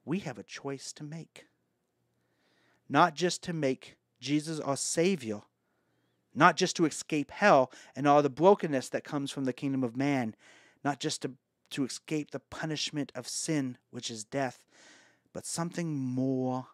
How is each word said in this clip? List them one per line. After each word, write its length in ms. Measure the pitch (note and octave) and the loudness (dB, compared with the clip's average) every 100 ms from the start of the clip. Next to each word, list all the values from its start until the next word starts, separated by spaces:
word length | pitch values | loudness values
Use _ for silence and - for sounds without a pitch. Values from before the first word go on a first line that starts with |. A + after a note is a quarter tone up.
| - | -4
we 140 | F3+ | -6
have 180 | D#3+ G#2 | -6 -12
a 60 | |
choice 500 | - - C#3 C3+ - | -14 -10 -10 -10 -12
to 100 | - | -14
make. 440 | D3 E3 - - - _ _ _ _ _ _ _ _ _ _ _ _ _ _ | -14 -14 -16 -20 -20 _ _ _ _ _ _ _ _ _ _ _ _ _ _
Not 260 | C#3+ E3+ D3 | 4 4 4
just 280 | F3 - | -2 -2
to 80 | - | -6
make 460 | E3 C#3 C3 - - _ _ | -2 0 -2 -8 -20 _ _
Jesus 400 | B2 D3+ D3+ D#3 | -2 -2 -2 -6
our 160 | C#3 C3+ | -4 -4
Savior, 640 | - - F3 F#3 A2+ G#2 - _ _ _ _ _ _ _ _ | -2 2 2 2 -4 -8 -10 _ _ _ _ _ _ _ _
not 220 | A#2+ E3+ D#3+ | 6 6 6
just 220 | F3+ - | -2 2
to 80 | D#3+ | 0
escape 460 | - - D#3 C#3 | 0 -4 -2 -2
hell 380 | - G#3 D3 B2+ - - - | 2 6 8 6 -2 -16 0
and 100 | C#3+ | 6
all 160 | D3 | 6
the 60 | C#3+ | 6
brokenness 580 | B2+ F3+ G3+ E3+ C#3 - | 6 6 6 4 -2 -2
that 160 | A#2+ | -8
comes 260 | - D3 C#3 | -4 -6 -4
from 140 | - | -2
the 80 | C3 | -4
kingdom 320 | B2 C#3+ C3+ | -2 -4 -2
of 140 | B2+ A#2+ | -2 -2
man, 400 | C#3 C#3 A2+ - - - _ _ C#3+ | 0 0 -2 -8 -20 -20 _ _ -4
not 160 | C#3+ | -2
just 200 | D#3 - | -4 -4
to, 100 | C3+ B2+ _ _ _ | -8 -10 _ _ _
to 120 | - | -4
escape 480 | B2+ - - D#3 D3 | -4 -6 -6 -6 -6
the 80 | C3 | -12
punishment 720 | _ - D#3+ D3+ - D3+ C3+ | _ -10 -6 -4 -4 -6 -6
of 140 | - A#2+ | -8 -10
sin, 500 | - - D#3 C3+ B2 _ | -8 -2 -2 -2 -8 _
which 180 | B2 - | -12 -10
is 140 | A2+ | -10
death, 400 | G#2 C#3 C3 - _ _ - - - _ _ | -6 -4 -4 -6 _ _ -20 -20 -20 _ _
but 120 | - - | -14 -8
something 520 | - E3+ - E3+ D3 | -6 -4 -4 -4 -4
more 720 | C3 B2+ C3 C3 B2+ B2+ B2+ | -4 -2 0 0 -2 -4 -8